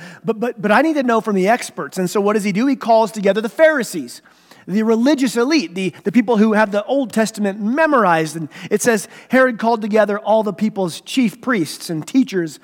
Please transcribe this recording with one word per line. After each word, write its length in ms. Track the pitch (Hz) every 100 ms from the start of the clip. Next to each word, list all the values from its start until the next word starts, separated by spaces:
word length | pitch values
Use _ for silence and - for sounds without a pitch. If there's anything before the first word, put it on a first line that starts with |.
| - -
but, 160 | 175 226
but, 220 | 240 233
but 100 | 202
I 120 | 220
need 140 | 320 302
to 60 |
know 200 | 254 226
from 120 | 220
the 140 | 196 185
experts. 480 | 240 - - 143 -
And 140 | 180
so 100 | 214
what 140 | 202
does 100 | 214
he 80 | 202
do? 140 | 190 277
He 100 | 247
calls 340 | 220 226 220
together 300 | 214 196 196
the 80 | 220
Pharisees, 720 | - 320 302 214 170 120 - _ _ _ - -
the 160 | 196
religious 520 | 220 226 247 302 262
elite, 400 | 233 247 320 175
the, 200 | 185 185 -
the 80 | 202
people 240 | 202 214 220
who 160 | 220
have 200 | 208 220
the 120 | 202
Old 260 | - 269 247
Testament 440 | 220 220 - 202 202
memorized. 800 | 208 277 320 269 190 165 160 160
And 140 | 151 - 165
it 120 | 208
says, 260 | 247 220 - - -
"Herod 280 | 254 254 220
called 220 | 226 233
together 380 | 214 214 208 208
all 240 | 208 220
the 100 | 208
people's 480 | 185 214 208 185 -
chief 400 | - - 233 -
priests 480 | - 233 151 - -
and 180 | 160 151
teachers 540 | 262 254 190 165 -